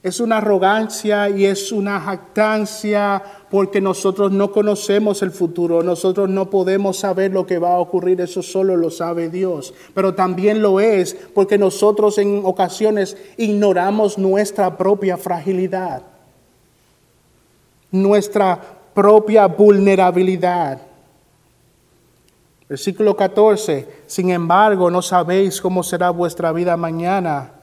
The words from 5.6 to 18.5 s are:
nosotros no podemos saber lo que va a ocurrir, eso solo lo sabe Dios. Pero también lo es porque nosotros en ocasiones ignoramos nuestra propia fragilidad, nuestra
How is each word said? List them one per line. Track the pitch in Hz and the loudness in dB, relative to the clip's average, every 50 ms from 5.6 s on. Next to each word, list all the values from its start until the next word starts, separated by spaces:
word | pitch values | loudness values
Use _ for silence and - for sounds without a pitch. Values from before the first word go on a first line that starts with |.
| 170 170 170 170 | -2 0 0 0
nosotros | 165 180 175 170 - 190 185 196 202 190 | 0 0 -4 -2 -2 -2 0 0 -2 -2
no | 190 196 190 190 | -2 -2 -2 0
podemos | - 196 180 185 196 196 202 196 185 - | 0 0 0 0 0 0 -2 -2 -4 -4
saber | - 196 180 185 190 196 | -4 -4 -2 -2 -2 -2
lo | 190 190 185 | -2 -2 -2
que | 185 185 170 | -2 -2 -2
va | 170 175 180 | 0 0 0
a | 180 | 0
ocurrir, | 175 175 - 180 170 180 185 180 | 0 -2 -2 -2 0 0 0 0
eso | 180 175 - 190 | -2 -6 -6 -8
solo | 180 - - 190 190 190 185 | -8 -4 -2 -2 0 0 0
lo | 170 170 160 | 0 -2 -2
sabe | 160 - 170 170 170 170 170 165 | -4 -6 -6 -6 -4 -4 -6 -6
Dios. | 170 185 190 185 175 143 135 - - - - - - | -4 -4 -4 -4 -4 -6 -10 -14 -20 -20 -20 -8 -4
Pero | 190 190 190 180 | -2 -2 -2 0
también | 190 185 185 180 175 190 208 214 220 | 0 -2 -2 0 0 0 0 2 2
lo | 214 202 190 196 | 2 2 2 4
es | 208 226 214 190 180 185 - - - - - | 2 2 2 2 0 -2 -6 -14 -18 -4 0
porque | 202 196 196 208 202 | 0 0 2 2 2
nosotros | 202 185 185 - 208 208 208 208 214 208 208 208 | 2 0 0 2 2 2 2 4 2 2 2 2
en | 202 202 202 202 196 | 0 0 -2 -2 -2
ocasiones | 185 185 - 190 175 - - 214 214 214 208 190 185 - - - - - | -4 0 0 -2 -2 -2 -2 0 0 0 0 -2 -4 -6 -16 -20 -20 -6
ignoramos | - 233 208 208 202 208 202 185 180 180 196 208 214 214 202 208 | -4 -2 0 0 2 2 2 2 2 0 0 0 0 0 0 0
nuestra | 202 190 190 190 202 208 202 - - 196 185 160 | 0 0 0 2 0 0 -2 -2 -2 -2 -2 -2
propia | - 185 190 208 196 196 190 180 | -2 0 0 0 0 0 -4 -4
fragilidad, | 175 - 190 180 165 151 196 190 180 185 180 185 185 185 175 135 127 - - _ _ _ _ _ _ _ _ _ _ _ _ _ _ _ _ _ _ _ _ _ _ _ _ _ _ _ _ _ _ _ _ _ _ _ _ | -4 -6 -6 -6 -4 -4 -4 -2 -2 -2 -4 -4 -6 -6 -6 -8 -10 -14 -18 _ _ _ _ _ _ _ _ _ _ _ _ _ _ _ _ _ _ _ _ _ _ _ _ _ _ _ _ _ _ _ _ _ _ _ _
nuestra | - 190 196 196 208 208 196 208 - 208 196 190 | -2 0 2 4 4 2 2 0 0 0 2 2